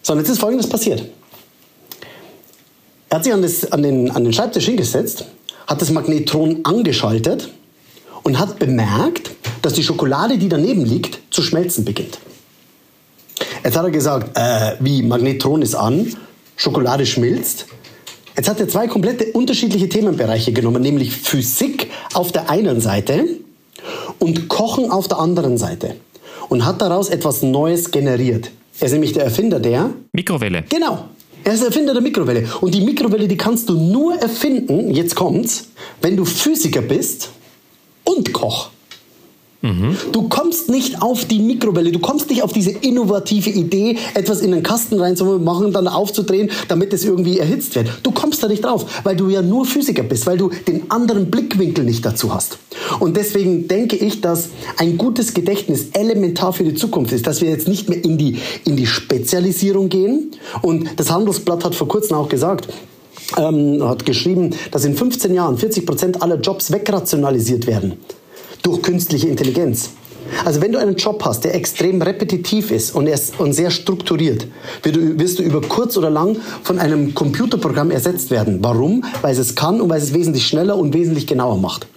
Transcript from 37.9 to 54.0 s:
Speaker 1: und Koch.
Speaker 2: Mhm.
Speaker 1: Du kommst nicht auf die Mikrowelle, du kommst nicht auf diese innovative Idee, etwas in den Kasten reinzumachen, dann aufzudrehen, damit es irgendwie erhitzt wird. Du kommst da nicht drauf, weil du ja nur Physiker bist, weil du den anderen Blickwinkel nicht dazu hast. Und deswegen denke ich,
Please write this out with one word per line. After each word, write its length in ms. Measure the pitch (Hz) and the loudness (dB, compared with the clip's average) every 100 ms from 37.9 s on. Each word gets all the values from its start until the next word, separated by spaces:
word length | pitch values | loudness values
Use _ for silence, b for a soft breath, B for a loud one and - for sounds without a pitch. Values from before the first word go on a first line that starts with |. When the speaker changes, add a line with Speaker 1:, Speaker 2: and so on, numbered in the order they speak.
| _ | _
Speaker 1:
und 280 | - 359 - | -2 0 0
Koch. 380 | - 110 - - - _ - _ - - _ _ _ | -2 -2 -4 -10 -18 _ -20 _ -20 -20 _ _ _
Speaker 2:
Mhm. 320 | 123 90 107 - - | -2 0 0 -2 -2
Speaker 1:
Du 140 | 226 170 | -2 0
kommst 400 | 262 339 - - | 0 0 -2 0
nicht 320 | 262 - 170 | 0 0 -2
auf 240 | 226 247 - | -2 -2 0
die 120 | 220 | 2
Mikrowelle, 540 | 220 240 226 175 170 | 2 2 0 2 2
du 60 | 170 | 0
kommst 320 | - 294 - | 0 -2 0
nicht 120 | 240 | 0
auf 80 | 214 | 2
diese 160 | 226 185 | 2 0
innovative 800 | 196 269 247 208 202 196 214 214 | 0 0 2 2 0 2 0 2
Idee, 480 | 196 170 190 214 233 B | 0 0 2 0 -2 B
etwas 260 | - 196 208 | -2 0 0
in 120 | 202 | 2
den 100 | 170 | 0
Kasten 360 | 170 226 - 208 | 0 -2 0 0
reinzumachen, 720 | 180 180 190 190 165 175 202 | 2 2 2 2 2 2 2
dann 120 | 190 180 | 2 0
aufzudrehen, 640 | 160 202 - 190 190 208 B B | 0 -2 -2 0 2 0 B B
damit 260 | 170 196 | 0 2
es 100 | 190 | 0
irgendwie 340 | 208 180 175 180 | 2 2 2 2
erhitzt 360 | 156 269 - | 2 0 0
wird. 160 | 123 113 - | -2 -2 -2
Du 80 | 262 | -2
kommst 320 | - 302 302 | 0 0 0
da 60 | 220 | 0
nicht 160 | 214 | 0
drauf, 220 | 247 226 - B | 0 0 -2 B
weil 120 | 196 175 | -2 0
du 120 | 190 | 2
ja 140 | 196 | 2
nur 240 | 175 240 262 | 2 2 2
Physiker 360 | 294 269 175 | 0 0 0
bist, 220 | 117 - - | 0 0 0
weil 120 | 180 | 2
du 100 | 190 B - | 0 B -2
den 240 | 160 - | -2 -2
anderen 400 | 226 233 202 180 | 0 2 2 2
Blickwinkel 540 | 233 - 196 170 160 | 0 0 0 2 2
nicht 220 | 120 113 113 | 0 0 -2
dazu 260 | 110 98 | -2 -2
hast. 240 | 92 - - - B B B | -2 -4 -8 -16 B B B
Und 180 | 170 185 | 2 2
deswegen 500 | 208 202 185 170 170 | 0 2 2 2 0
denke 280 | 190 233 | 0 2
ich, 260 | 196 | 0